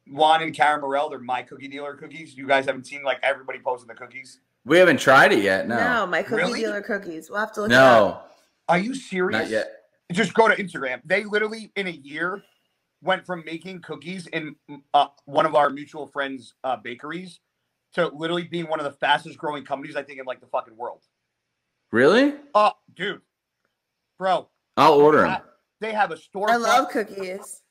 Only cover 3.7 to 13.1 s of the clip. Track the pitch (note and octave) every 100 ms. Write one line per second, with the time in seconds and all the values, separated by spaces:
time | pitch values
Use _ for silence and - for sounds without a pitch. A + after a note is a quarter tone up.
3.7 | B2 A#2 A2+ B2 C3 C3 - _ _ A#2
4.7 | E3 F#3 C3 - C3+ F3+ D#3 G2 F#2+ F#2
5.7 | A#2 - A#3+ F#3+ E3 - C#3+ F3+ A#3+ A3
6.7 | G#3 G3+ G3+ F#3 D#3+ - G#3 G#3+ - G#3+
7.7 | B2+ C3 A#2 G2 E2+ - _ _ _ -
8.7 | F3 G#3 C4+ - F#3 F#3 A2 - G#2+ -
9.7 | - _ _ - F3 G3 - A3 F#3 F#3+
10.7 | - C3 B2 E3 F#3+ G#3+ G#3 G#3+ A3 G#3
11.7 | - F#3 E3 C3+ D3+ F3 G3+ _ _ _
12.7 | _ _ _ D3+